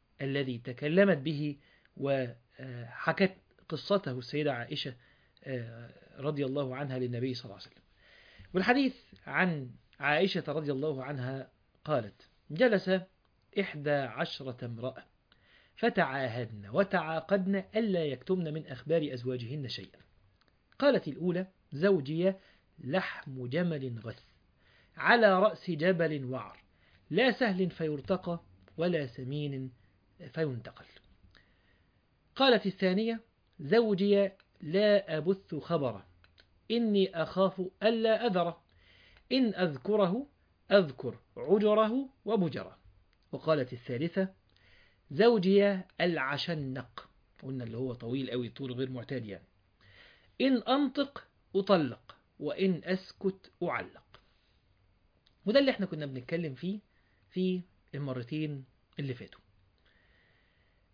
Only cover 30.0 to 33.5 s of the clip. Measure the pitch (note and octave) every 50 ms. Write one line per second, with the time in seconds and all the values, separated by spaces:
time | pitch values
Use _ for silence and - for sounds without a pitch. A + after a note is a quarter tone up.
30 | _ _ _ - F3 C3 - D#3+ E3 C#3+ B2+ A#2 - - - - - - - -
31 | _ _ _ _ _ - _ - _ _ _ _ _ _ _ _ _ _ _ _
32 | _ _ _ _ _ _ - - C4 C4+ A#3+ G3 - G3 - - G3 F#3 F#3 G3
33 | A3+ A3+ A3+ A3+ - _ _ _ _ _